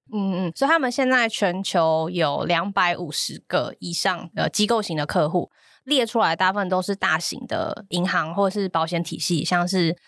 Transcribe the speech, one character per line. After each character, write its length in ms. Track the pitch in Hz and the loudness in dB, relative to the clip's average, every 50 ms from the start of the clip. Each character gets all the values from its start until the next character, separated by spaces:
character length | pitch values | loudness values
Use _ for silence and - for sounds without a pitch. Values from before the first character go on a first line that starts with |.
| _ - | _ -8
嗯， 360 | 240 208 196 196 185 175 190 | -4 -2 -2 -2 -2 -2 -2
嗯， 60 | 170 170 | -4 -2
所 100 | - 277 | 0 2
以 40 | 277 | 2
他 80 | 320 330 | 2 2
们 120 | 277 247 | 2 0
现 180 | 240 - 262 254 | 0 0 0 2
在 200 | 262 247 233 226 | 2 2 2 0
全 340 | - - 208 185 175 190 190 | 0 0 0 0 0 0 -4
球 460 | - - 185 165 160 160 160 160 170 | -2 2 2 4 4 4 2 0 0
有 360 | 180 175 160 147 143 143 - | 0 0 0 0 0 0 0
两 280 | 156 175 165 180 202 196 | 0 0 0 0 0 0
百 240 | 196 185 175 175 | 0 2 2 0
五 160 | - 175 151 147 | -2 -4 -6 -4
十 300 | - - - 143 160 - | -6 -6 -6 -8 -12 -6
个 280 | - - 156 123 - - - | -2 0 0 0 -2 -6 -8
以 120 | - 175 170 | -8 -6 -4
上， 380 | - - 196 180 170 180 170 - | -2 -2 -2 -2 -2 -6 -8 -4
呃， 140 | - 160 156 | -2 -2 0
机 180 | - - 214 | 0 0 2
构 140 | 202 240 220 | 2 2 2
型 160 | 208 - 165 | 0 -2 -2
的 80 | 156 147 | -2 -2
客 240 | - - 185 156 156 | 0 2 2 2 2
户， 220 | 156 - - - _ _ _ _ _ _ _ | 2 0 -2 -4 _ _ _ _ _ _ _
列 220 | 254 294 277 240 | 0 2 2 2
出 120 | 226 - 233 | 2 2 2
来 160 | 208 165 165 | 2 2 2
大 160 | - 190 185 | 2 2 2
部 60 | 196 208 | 2 2
分 80 | 196 | 0
都 140 | 180 185 185 | 0 0 0
是 160 | 180 - 202 | 0 0 -2
大 220 | - - 185 160 160 | 0 0 0 0 0
型 280 | 165 - - - - | -2 -4 -8 -8 -8
的 380 | - 107 95 - - - - - - | -4 -4 -2 -2 -4 -6 -8 -8 -6
银 180 | 175 175 175 190 | -2 -2 0 0
行 260 | - 175 156 160 170 | 0 -2 -2 -2 0
或 140 | 196 202 190 | 0 0 0
是 180 | 190 208 196 | 0 -2 -2
保 200 | 185 - 165 165 | -2 0 -2 0
险 160 | 165 175 170 170 | 0 0 -2 -2
体 160 | - 165 175 | -4 -6 -6
系， 260 | - - 175 156 - | -2 0 0 0 0
像 240 | - 185 175 175 180 | 0 0 0 0 0
是 260 | 190 185 170 160 175 - _ | 2 2 2 2 0 -2 _